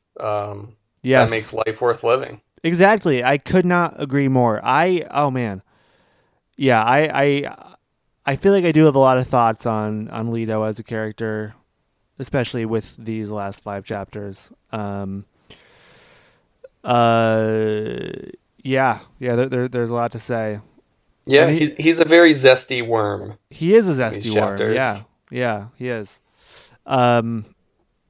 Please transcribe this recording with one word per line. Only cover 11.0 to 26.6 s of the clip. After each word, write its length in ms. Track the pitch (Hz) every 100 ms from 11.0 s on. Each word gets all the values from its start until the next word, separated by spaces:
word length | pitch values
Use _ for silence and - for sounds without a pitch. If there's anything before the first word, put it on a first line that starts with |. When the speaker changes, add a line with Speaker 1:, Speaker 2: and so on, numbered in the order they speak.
| 110 104 113 107 107 - _ _ _ _ _ -
Speaker 2:
especially 480 | 131 139 117 123 110
with 300 | 113 - -
these 320 | 113 110 104
last 320 | 104 98 95
five 220 | - 101 -
chapters. 680 | 104 98 107 101 95 - - _
Um, 540 | 110 101 101 98 98 - _ _ - _ _ _ _ _ _ _ _ _ _ - _
uh, 1160 | - 120 117 113 113 110 110 110 110 107 110 - 50 50 - - _ _
yeah, 360 | 131 131 131 110 - _
yeah, 160 | 123 120
there, 120 | 131
there, 180 | 127 127
there's 240 | 120 117
a 20 |
lot 180 | 120 120
to 60 | 117
say. 400 | - 117 107 104 - _ _ _ _ _ -
Speaker 1:
Yeah, 160 | 139
Speaker 2:
And 80 | 165
he 160 | 156 151
Speaker 1:
he's, 60 | -
he's 220 | 160 165
a 60 | 156
very 260 | 170 170
zesty 520 | 143 131 127 - 127 117
worm 500 | 113 104 101 101 104 _
Speaker 2:
He 240 | - 165 220
is 120 | 190
a 40 |
Speaker 1:
in 60 | 135 117
these 100 | 104 110
Speaker 2:
zesty 40 |
worm. 40 | 104 98 98
Speaker 1:
chapters. 180 | 107 120
Speaker 2:
Yeah, 260 | 127 101 110 _ _
yeah, 360 | 123 123 104 107 -
he 140 | 127
is. 300 | 117 101 - _ _ _ -